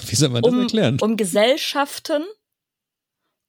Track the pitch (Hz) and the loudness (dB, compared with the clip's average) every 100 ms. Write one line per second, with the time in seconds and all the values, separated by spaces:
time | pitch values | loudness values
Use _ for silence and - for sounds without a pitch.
0 | - - 147 120 233 247 247 220 151 139 | -2 0 0 2 2 2 0 2 2 2
1 | 214 226 196 185 226 302 - 294 277 - | 0 0 0 2 2 2 -2 -4 -4 -6
2 | - 294 349 427 _ _ _ _ _ _ | -4 -4 -4 -12 _ _ _ _ _ _
3 | _ _ _ _ | _ _ _ _